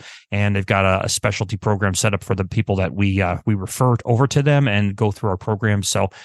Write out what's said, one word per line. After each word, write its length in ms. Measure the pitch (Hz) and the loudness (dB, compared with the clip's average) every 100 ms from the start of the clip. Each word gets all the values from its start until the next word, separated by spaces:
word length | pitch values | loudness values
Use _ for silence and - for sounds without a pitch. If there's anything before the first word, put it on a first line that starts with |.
| - - _ | -20 -20 _
and 240 | 101 101 98 | -2 0 0
they've 100 | 95 | 0
got 180 | 98 | 2
a, 200 | 95 95 | 4 2
a 40 | - | 0
specialty 480 | - 104 98 98 101 | -2 -2 -2 -4 -4
program 380 | 110 101 101 | -2 0 0
set 200 | 92 113 | 0 0
up 100 | 98 | -2
for 100 | - | -2
the 100 | 98 | -2
people 300 | 92 - 107 98 | -2 -2 0 0
that 180 | 92 | -2
we, 280 | 85 101 95 | 0 0 2
uh, 160 | 90 90 - | 0 -2 -2
we 80 | |
refer 400 | 101 92 - 127 120 | -2 -4 0 2 2
over 220 | - 117 139 | 2 2 2
to 160 | 147 | 2
them 240 | 143 143 135 | 2 2 2
and 300 | 104 101 98 | 2 0 0
go 160 | 107 | -2
through 180 | 101 110 | 0 -4
our 60 | 95 | -4
program. 480 | - 104 110 104 | -2 -2 0 0
So 240 | 95 104 98 - | 0 0 -2 -4